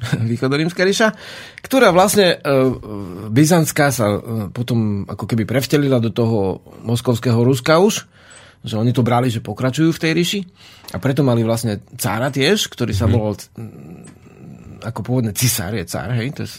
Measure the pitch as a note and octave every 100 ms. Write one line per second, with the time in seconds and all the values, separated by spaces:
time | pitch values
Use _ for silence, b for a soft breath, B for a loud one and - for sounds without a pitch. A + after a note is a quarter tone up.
0 | - C3 A2+ A#2 C3 C#3+ D#3+ F3 F#3 G3
1 | A3 G#3+ B B B B - C4 A3+ F3
2 | G3 G3 F3+ - D3+ C#3 C3 A#2 G#2 G2+
3 | F#2+ F2+ G#2+ A2+ D#3 F3 D3+ - C#3+ B2
4 | G#2 G2+ - A2+ F#2+ A#2 B2 A#2 G#2+ G2+
5 | F#2+ G#2 G#2 A2+ G2+ A#2 C3+ D3 C#3 B2+
6 | A2+ - A2+ A2+ F#2+ - - - A2 A#2
7 | - A#2 B2+ A#2 A#2+ C3+ - D#3+ G#3 -
8 | - B B B B B - A2 A#2+ A#2+
9 | A#2 A#2+ B2+ A2 - G#2 C3 C3 D#3+ D#3+
10 | D#3+ D#3+ E3+ G3+ F#3 B B B B F#2
11 | B2+ C#3 C3+ A#2 A2+ A2+ A#2 G#2 - B2
12 | A2 G#2+ C3+ C3+ C#3 G#3 - - A#2 G#2
13 | A2+ A2 G#2+ G2+ - - A2 C#2 D2 -
14 | - - - - - C2 - G2 A2 A2+
15 | G#2+ B2+ A2+ F#2+ B2 - F#2 A2 E2+ -
16 | F2 B2 A#2+ - G#2+